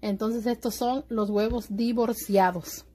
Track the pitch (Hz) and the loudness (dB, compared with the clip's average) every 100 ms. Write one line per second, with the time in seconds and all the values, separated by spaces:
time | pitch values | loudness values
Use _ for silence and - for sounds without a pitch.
0 | 214 196 220 233 226 233 240 214 240 262 | -2 -2 0 0 0 -2 -2 -2 -2 -2
1 | - 226 202 208 214 240 214 202 233 240 | -2 -2 0 2 0 -2 -4 -2 0 2
2 | 233 233 - 196 185 180 - - - | 0 0 2 4 4 2 -8 -14 -16